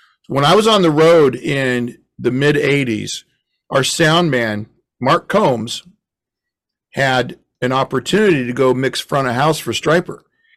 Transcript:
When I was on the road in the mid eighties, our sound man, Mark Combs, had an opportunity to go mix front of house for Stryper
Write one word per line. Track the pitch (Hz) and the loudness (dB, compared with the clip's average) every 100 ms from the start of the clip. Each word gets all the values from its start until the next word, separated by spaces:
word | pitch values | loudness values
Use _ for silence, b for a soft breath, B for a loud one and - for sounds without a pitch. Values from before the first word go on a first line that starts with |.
| b b - | b b -6
When | 131 | 0
I | 143 | 2
was | 190 220 | 4 4
on | 214 | 2
the | 170 | 2
road | 147 160 170 143 | 4 6 6 4
in | 123 - 139 131 123 120 - _ - | 0 -4 -2 -2 -2 -4 -10 _ -6
the | 120 | -4
mid | 127 147 147 | 0 0 0
eighties, | 135 143 127 107 101 - - _ _ _ _ | 0 0 -2 -4 -8 -12 -16 _ _ _ _
our | 135 | -2
sound | 131 - 160 165 175 | -2 0 2 2 0
man, | 127 113 104 107 _ _ _ | 0 -2 -4 -10 _ _ _
Mark | 127 165 - | 0 0 0
Combs, | 196 185 120 113 - - _ _ _ _ _ _ _ _ _ _ | 0 0 -2 -6 -12 -16 _ _ _ _ _ _ _ _ _ _
had | - 135 131 117 - _ _ | -4 0 0 -2 -10 _ _
an | 127 | -4
opportunity | 131 131 131 - 190 214 156 120 | -2 -2 -4 -2 0 2 0 -2
to | |
go | 123 131 | 0 0
mix | 127 131 - | 2 -2 -6
front | - 143 131 | -4 -4 -2
of | |
house | 120 147 156 | 0 0 -2
for | - | -4
Stryper | 110 - 165 185 - _ _ _ | -4 0 0 -2 -12 _ _ _